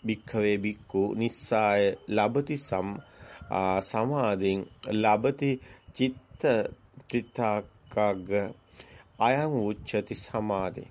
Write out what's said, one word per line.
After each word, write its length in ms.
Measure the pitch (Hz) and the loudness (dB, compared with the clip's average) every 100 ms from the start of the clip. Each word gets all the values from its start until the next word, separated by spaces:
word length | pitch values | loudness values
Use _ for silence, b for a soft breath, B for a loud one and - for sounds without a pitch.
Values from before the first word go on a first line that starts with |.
භික්ඛවේ 560 | 110 110 - 113 104 104 | -4 -4 -4 0 2 2
භික්ඛු 440 | 101 104 - 95 101 | -2 -6 -4 0 0
නිස්සාය 720 | 104 113 - - 110 107 101 101 - - | 0 -2 -4 0 2 4 4 2 0 -2
ලබති 500 | 104 107 123 143 147 | 0 2 0 -2 -6
සම්-, 400 | - 95 98 101 B B B B - | -4 -4 -4 -8 B B B B -6
ආ, 320 | 92 95 95 | 0 2 0
සමාධින් 800 | - 113 120 147 117 98 98 98 - - - | 0 -2 0 0 0 2 0 0 -4 -12 -4
ලබති 580 | 107 110 107 127 143 139 131 B B B | 2 4 4 2 0 -2 -2 B B B
චිත්ත 520 | - 131 131 - - 147 117 101 - - - | -2 -2 -2 -18 -2 2 2 0 -8 -20 -20
චිත්තාකග්ග 1300 | - 120 110 - 113 104 101 - - - 104 95 92 101 98 - _ B B B B - | -4 -4 -4 -2 0 0 -4 -18 -6 2 2 2 0 0 0 -8 _ B B B B 0
අයං 340 | 117 135 156 139 | 2 2 0 0
උච්චති 560 | 104 107 - 107 101 110 | -2 -4 -4 -4 -4 -8
සමාධි. 680 | - 113 107 98 95 123 - | -6 -4 -2 -2 -4 -8 -16